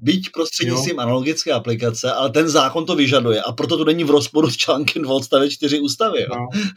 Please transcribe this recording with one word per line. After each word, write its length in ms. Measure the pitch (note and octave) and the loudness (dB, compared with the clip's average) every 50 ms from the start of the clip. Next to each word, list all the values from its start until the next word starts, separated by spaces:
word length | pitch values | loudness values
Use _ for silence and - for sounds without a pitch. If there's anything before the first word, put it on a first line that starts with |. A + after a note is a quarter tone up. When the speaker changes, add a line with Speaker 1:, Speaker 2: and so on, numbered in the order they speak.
Speaker 1:
byť 280 | A2+ C3+ E3+ F#3 F#3 - - | 0 0 0 0 -2 -6 -6
prostřednictvím 640 | E3 E3 D#3 - - - A#2+ B2 B2+ C3+ F3 E3+ | -6 -6 -4 -4 -4 -2 -2 -2 -2 -2 -2 -4
Speaker 2:
jo. 60 | C#3 | -2
Speaker 1:
analogické 500 | A#2+ A#2 B2 C3 C3 D3 D#3+ D#3 - E3+ | -2 0 0 0 0 0 -2 -2 -2 -2
aplikace, 600 | C#3+ A#2+ A2+ A#2+ A#2 G#2+ A#2 A#2+ A#2 - - B2+ | -2 0 0 -2 -2 -2 -2 -2 -2 -2 -2 -2
ale 180 | B2 B2+ C3+ C3+ | 0 0 0 0
ten 200 | A2+ D3+ E3 E3 | 2 2 2 4
zákon 360 | C#3+ D#3 C3+ C3 - E3 D#3+ | 4 4 4 4 0 -2 -2
to 100 | E3 F3+ | 0 0
vyžaduje 460 | D3+ C#3+ B2+ C3+ C3+ A#2+ A#2 A2 G#2+ | 2 2 4 4 2 4 2 2 0
a 100 | - A#2+ | 0 -2
proto 260 | A#2 - - C3 E3+ D#3 | -4 -4 -2 -2 0 0
to 80 | D#3 | 2
není 180 | D3+ D#3+ E3+ E3 | 2 2 2 2
v 60 | C#3+ | 4
rozporu 400 | C#3+ D3 - - - D3+ D#3+ C#3 | 4 4 2 2 2 2 2 2
s 80 | B2 - | 0 -2
článkem 440 | - - D3 C3 D3 - - D#3+ | 0 0 0 0 0 -2 -2 -4
dva 120 | D#3 C3 C3 | -2 -2 -2
odstavec 380 | C3+ - - - C3+ C#3 C#3+ | -2 0 0 2 2 2 2
čtyři 280 | C#3+ - D3+ C#3+ C#3+ D3+ | 0 -2 -2 -2 0 0
ústavy, 420 | C#3+ C#3 - - A3+ A3 F3+ C3 | -2 -2 -2 -2 -2 0 0 -2
jo. 60 | G2 - | -2 -4
Speaker 2:
No. 180 | B2 B2 B2 B2 - G3+ G#3 G3 - | -6 -8 -8 -6 -4 -4 -4 -4 -6